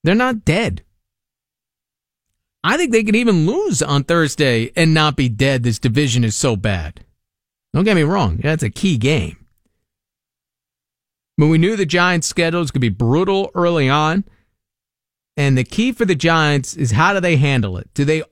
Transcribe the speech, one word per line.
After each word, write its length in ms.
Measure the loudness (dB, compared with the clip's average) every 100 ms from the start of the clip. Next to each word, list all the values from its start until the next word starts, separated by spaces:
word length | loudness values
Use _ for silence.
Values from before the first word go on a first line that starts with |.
they're 100 | 0
not 300 | 2 0 -2
dead. 380 | -2 -2 -2 -6 -12 _ _ _ _ _ _ _ _ _ _ _ _ _ _ _ _ _
I 140 | -2 0
think 160 | 2
they 120 | 0
could 120 | 2 2
even 300 | 2 2 2
lose 360 | 0 -2 -2
on 220 | 0 -2
Thursday 680 | 0 0 0 0 0 0 -2 0
and 160 | 2
not 240 | 2 2 0
be 120 | -2
dead. 340 | 0 0 0
This 160 | -2 -2
division 460 | -2 0 0 0
is 120 | 0 0
so 200 | -2 -2
bad. 480 | -2 -4 -6 -12 -20 _ _ _ _ _ _
Don't 120 | 0
get 120 | 2 2
me 60 |
wrong. 360 | 2 0 -2 -2
That's 240 | -2 -2
a 80 | -4
key 280 | -2 -2 0
game. 460 | 0 0 -4 -10 -20 _ _ _ _ _ _ _ _ _ _ _ _ _ _ _ _ _ _ 0
But 80 | 2
we 120 | 4
knew 160 | 2
the 120 | 0 -2
Giants' 400 | 0 0 0 -2
schedule 340 | -2 -2 -2
was 100 | -2
gonna 100 | -2
be 80 | -2
brutal 600 | 0 0 0 0 -2 -2
early 340 | -2 0 0 2
on. 360 | 2 0 -2 -4 _ _ _ _ _ _ _ _ _ _ -2
And 180 | 0 0
the 80 |
key 280 | 0 -2 -2
for 120 | 0
the 120 | -2 0
Giants 600 | 0 2 2 0 -2 -4
is 140 | -2
how 240 | 2 2
do 60 | 2
they 160 | 0 2
handle 420 | 2 0 -2 -6
it? 100 | -8
Do 100 | -4
they 180 | 0 -2 -4